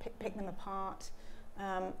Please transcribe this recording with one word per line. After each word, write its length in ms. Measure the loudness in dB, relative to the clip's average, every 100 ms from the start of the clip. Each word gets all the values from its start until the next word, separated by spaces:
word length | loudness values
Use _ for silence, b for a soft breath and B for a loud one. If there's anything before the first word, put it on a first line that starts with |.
pick, 160 | -2 0
pick 160 | 0 0
them 140 | 0
apart, 600 | 0 2 2 2 0 -2 -2 B B B -2
um, 360 | 2 2 2 2